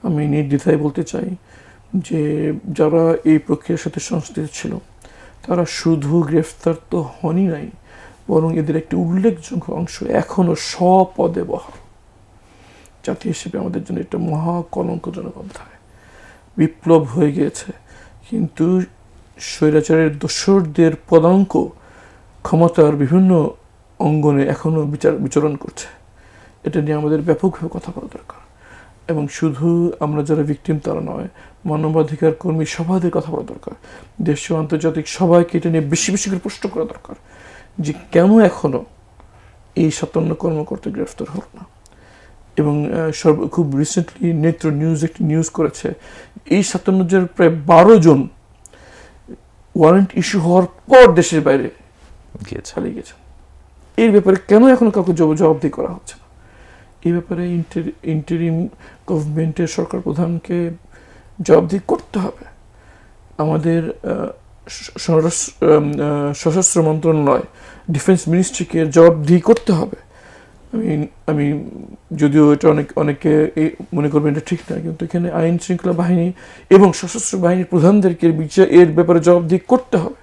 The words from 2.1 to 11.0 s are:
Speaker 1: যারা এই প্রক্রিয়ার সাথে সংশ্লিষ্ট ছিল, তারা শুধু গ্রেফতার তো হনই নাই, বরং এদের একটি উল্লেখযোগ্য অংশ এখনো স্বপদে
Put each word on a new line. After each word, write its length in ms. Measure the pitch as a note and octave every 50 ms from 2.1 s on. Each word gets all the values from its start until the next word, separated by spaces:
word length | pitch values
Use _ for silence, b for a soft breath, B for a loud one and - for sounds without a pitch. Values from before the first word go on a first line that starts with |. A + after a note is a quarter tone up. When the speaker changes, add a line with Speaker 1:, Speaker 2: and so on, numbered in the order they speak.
| - D#3 D3+ D3+ D3+ D#3 D#3 D3+ D#3 - - -
Speaker 1:
যারা 460 | D3 - D#3 D3+ D#3+ E3 E3 E3 E3 - -
এই 140 | D#3+ D#3
প্রক্রিয়ার 400 | D3+ - - E3 D#3 - - D#3
সাথে 220 | D3+ - D#3+ - D#3
সংশ্লিষ্ট 560 | - - G#3+ E3 - - - D#3 D#3 D3 -
ছিল, 220 | - - - E3 F3 - - _ _ b b b b b b b b -
তারা 180 | - F#3 F3 E3+
শুধু 560 | - - - - E3+ E3 D3+ C#3 C#3+ D#3 E3+
গ্রেফতার 520 | E3 C#3+ D#3 D#3+ D#3+ - - - - E3+ D#3+ D#3+ - -
তো 200 | - F3 D#3 B2+ - - -
হনই 240 | D#3 D#3+ F#3 G3
নাই, 240 | F3+ D#3+ D3 D3+ - - - B B B B B B B B B
বরং 300 | - E3 D#3+ D#3+ E3 E3
এদের 180 | D#3+ D3+ D3+ D3+
একটি 200 | D#3+ D#3+ - E3+
উল্লেখযোগ্য 760 | F3 F3 E3 E3+ F#3+ F#3+ A#3 F#3 D#3+ - - B3+ F3 - - -
অংশ 300 | - E3+ - - - -
এখনো 520 | - - - D#3+ - - G3 F3+ E3+ D#3+
স্বপদে 880 | - - - - - F3+ F3+ F#3+ F#3+